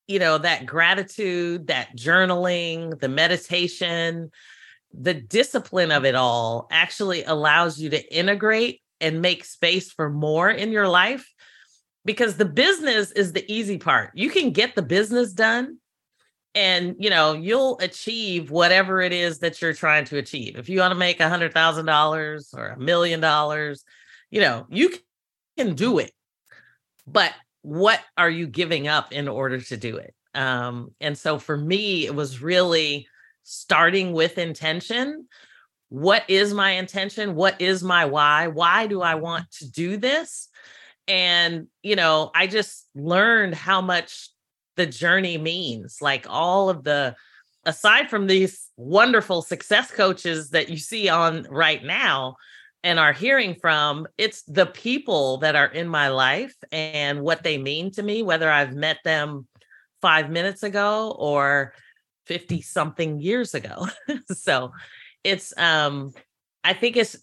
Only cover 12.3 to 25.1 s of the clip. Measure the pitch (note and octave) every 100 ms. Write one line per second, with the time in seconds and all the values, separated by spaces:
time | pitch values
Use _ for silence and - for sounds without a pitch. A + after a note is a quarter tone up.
12.3 | E3 G3 D3 E4 F#4 D4 A3 G3 G3+ F#3
13.3 | F3+ - G#3+ G#3 F3+ D#3+ B2 G#2+ D#3+ B3+
14.3 | F#4+ C4+ E3+ A#3+ - D3 F3+ G#3+ A#3+ A#3
15.3 | F#3 A3 A#3 C4+ B3+ _ _ _ _ _
16.3 | _ _ G#3 F#3+ F3+ F3+ F3+ G#3 E3+ D#3
17.3 | D#3 F3 B3 C4 - F3+ - A3 A3+ G#3
18.3 | F3 C#3+ D#3+ E3+ F#3 F#3 F#3+ F3+ F3 F3
19.3 | D#3 E3+ E3 E3+ - D#3+ D3+ C3+ C#3+ B2
20.3 | C#3+ G#2+ - A#2+ F#3 F#3 F#3 F3+ F3 D#3+
21.3 | F3 E3 E3 E3 D#3 D#3+ D3+ D#3 D#3 D3+
22.3 | D3+ - - G#2+ C3 C#3 F3 E3+ E3 D#3+
23.3 | D3+ D3+ D3+ D3+ C#3+ _ _ _ - _
24.3 | G#3 D#3+ A#2 - F3 F4+ - _